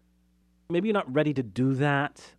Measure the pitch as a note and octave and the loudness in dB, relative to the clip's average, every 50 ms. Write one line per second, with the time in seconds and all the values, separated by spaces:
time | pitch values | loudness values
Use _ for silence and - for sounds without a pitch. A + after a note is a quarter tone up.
0 | _ _ _ _ _ _ _ _ _ _ _ _ _ - E3+ F3 F#3 A3 G#3+ G3+ | _ _ _ _ _ _ _ _ _ _ _ _ _ -4 -2 -2 0 0 0 0
1 | E3 C#3 B2+ D3 D#3 D3+ D3 C3+ B2+ G#2+ F#2+ - B2+ C3+ C3+ B2+ C#3+ D3 C#3+ C#3 | -2 0 0 0 2 2 0 -2 -4 -4 -2 0 0 2 2 2 2 2 2 2
2 | C#3+ D3 - - - - - | 0 -2 -6 -12 -20 -20 -20